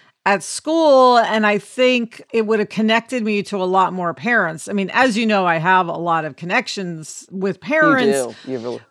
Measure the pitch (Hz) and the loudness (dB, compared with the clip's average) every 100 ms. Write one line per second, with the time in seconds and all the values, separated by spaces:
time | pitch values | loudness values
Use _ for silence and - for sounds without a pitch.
0 | _ _ 190 196 - - 302 330 311 262 | _ _ -2 -2 -2 -10 -2 2 6 6
1 | 254 240 220 220 214 208 - - 254 247 | 6 6 2 2 0 0 -4 0 2 2
2 | 233 - - 226 214 220 208 - 220 226 | -2 -10 -6 -2 0 0 -2 -2 0 0
3 | 226 254 214 208 190 202 185 190 180 180 | 0 -4 -2 -4 -4 -4 0 2 0 0
4 | 170 170 190 233 170 160 - 202 185 233 | -6 -4 -2 0 0 -4 -6 -4 -2 0
5 | 262 208 220 202 180 160 170 185 175 165 | 0 0 0 0 0 0 2 2 2 -4
6 | 170 165 156 131 170 233 - 202 180 160 | -2 -2 -2 -8 -6 -4 -4 -8 -8 -10
7 | 156 - - 185 196 - - 311 302 262 | -14 -18 -16 -6 -6 -6 -4 0 2 4
8 | - 139 120 107 - 120 120 117 - | 2 0 -2 -8 -10 -8 -8 -10 -12